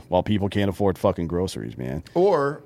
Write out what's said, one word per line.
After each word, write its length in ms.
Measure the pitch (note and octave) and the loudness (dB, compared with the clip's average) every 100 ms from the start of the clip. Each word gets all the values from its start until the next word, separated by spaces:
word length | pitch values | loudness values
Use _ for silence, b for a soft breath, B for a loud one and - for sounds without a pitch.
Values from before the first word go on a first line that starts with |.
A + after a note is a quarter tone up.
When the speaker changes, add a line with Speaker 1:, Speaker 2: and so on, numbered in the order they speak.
| - | -2
Speaker 1:
while 160 | F2+ | 0
people 240 | F#2 G#2 G2 | 2 0 0
can't 220 | G#2 G2 | 0 0
afford 280 | F2+ G2+ E2+ | 2 0 2
fucking 300 | G#2 F2+ E2 | 0 0 -2
groceries, 500 | F2 F#2+ - A1+ A1+ | -2 -2 -4 -10 -8
man. 260 | B1 C#2+ - | -8 -8 -4
Speaker 2:
Or, 500 | E3+ G3 E3 C#3+ D3 | 2 4 4 0 -4